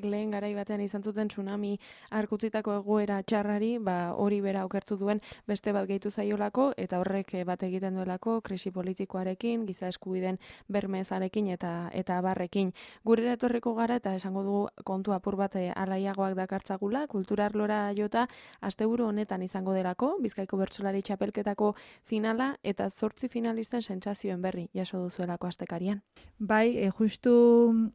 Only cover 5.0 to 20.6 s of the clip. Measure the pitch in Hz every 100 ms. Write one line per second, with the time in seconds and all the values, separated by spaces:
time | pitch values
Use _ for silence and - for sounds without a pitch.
5 | 196 208 - - - 202 220 202 190 196
6 | 208 202 208 208 208 247 277 - 185 180
7 | 185 196 190 185 180 180 185 185 190 185
8 | 185 180 226 226 - 185 190 185 180 185
9 | 196 185 185 185 233 233 214 180 185 180
10 | 190 185 185 185 - - - 202 196 190
11 | 190 190 190 214 202 180 175 170 170 -
12 | 185 180 185 190 180 202 185 - - -
13 | 214 226 240 240 247 240 240 226 233 240
14 | 202 190 190 190 196 202 208 - - 190
15 | 202 185 196 196 196 190 180 - 190 190
16 | 196 196 196 190 185 190 - 190 202 254
17 | 302 202 185 208 208 208 208 214 202 202
18 | 208 233 247 - - - 202 - 220 240
19 | 226 208 214 185 185 190 185 190 180 180
20 | 262 381 226 - 190 196